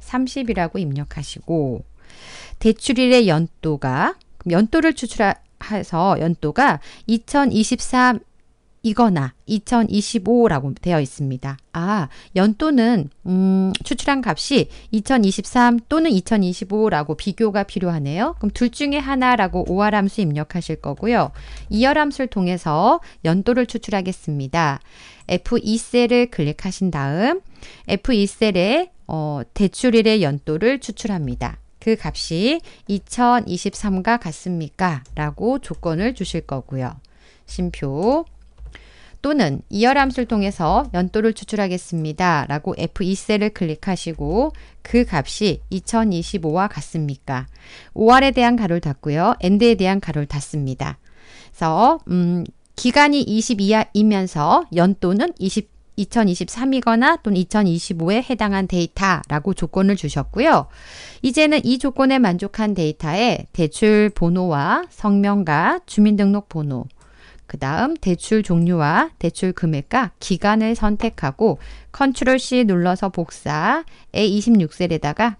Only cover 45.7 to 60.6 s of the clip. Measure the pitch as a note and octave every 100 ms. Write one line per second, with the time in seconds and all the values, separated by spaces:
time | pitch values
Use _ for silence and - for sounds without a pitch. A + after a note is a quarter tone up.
45.7 | F#3+ - A3+ A3 E3+ E3 G3 D#3+ E3+ G3+
46.7 | - - E3 D3 C#3 - C3 C3 - -
47.7 | - - - A3 B3+ C4+ B3+ A#3+ A#3+ G3
48.7 | E3+ D#3 C3+ D3+ D3 F#3+ - F3+ G3+ A#3
49.7 | G#3+ F#3 G3 - D3+ D3 C#3+ - D3+ C3+
50.7 | C3 C#3 C#3+ - - - - - - D#3+
51.7 | D#3+ A#3+ D#4+ - F3+ F3 F3 - - _
52.7 | - B3 C#4+ D4 C#4+ - G#3+ - G#3+ G3
53.7 | A3 - G3+ G#3+ G3+ F#3 D#3 D3 C4+ F4
54.7 | E3+ F3+ G3 F3+ G3+ E4+ - F#3+ - -
55.7 | _ _ - G3+ A#3+ G#3 F3 E3+ - C4
56.7 | C4 A#3+ A3+ C4+ E4 A3 F#3 F3+ G#3+ G3
57.7 | E3+ - E3+ E3 G#3+ - A3+ G#3+ G3 F#3+
58.7 | F3+ E3 - F#3+ E3 - D3 E3+ F#3 E3
59.7 | F#3+ G3 G3 D3 D3 - G3 D#4 G#3+